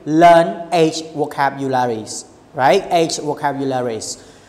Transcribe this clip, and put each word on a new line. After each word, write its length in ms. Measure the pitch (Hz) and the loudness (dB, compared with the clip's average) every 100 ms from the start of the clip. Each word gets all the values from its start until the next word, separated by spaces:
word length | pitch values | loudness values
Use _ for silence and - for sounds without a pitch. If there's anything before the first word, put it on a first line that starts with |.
| 143 | -2
learn 640 | 156 170 170 170 - - | 6 8 8 4 -2 -2
eight 320 | 175 160 160 - 143 | 0 2 0 -8 -6
vocabularies, 1080 | 147 151 139 139 135 127 123 110 104 - - - _ | -6 -2 -2 -2 -4 -2 -2 -4 -8 -14 -16 -20 _
right? 320 | 139 135 196 - | 0 2 2 2
Eight 280 | 170 165 - | 0 0 -4
vocabularies. 1000 | 147 139 143 135 139 127 123 110 - - - - | -8 -4 -4 -4 -4 -4 -4 -8 -10 -14 -18 -20